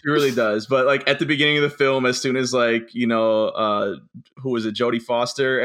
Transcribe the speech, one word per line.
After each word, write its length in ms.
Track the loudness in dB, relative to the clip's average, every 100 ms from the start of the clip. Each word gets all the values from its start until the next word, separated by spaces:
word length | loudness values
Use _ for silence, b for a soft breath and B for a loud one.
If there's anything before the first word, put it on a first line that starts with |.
She 60 | -2
really 200 | 0 2
does. 360 | 2 0 0 0
But, 180 | 0
like, 240 | 2 0 0
at 100 | 0
the 40 |
beginning 320 | 0 0 2 2
of 60 |
the 80 | 0
film, 340 | 0 0 2
as 160 | 0 0
soon 160 | -2 -2
as, 160 | 0
like, 420 | 0 2 0 -2
you 120 | -4 0
know, 400 | 2 2 2 0
uh, 460 | 0 -2 0 -2 -6 -14 -20 -20 -12
who 140 | -4
was 160 | -2 -4
it? 80 |
Jodie 260 | -2 -2 -2
Foster 640 | -2 -2 -2 -2 -2 0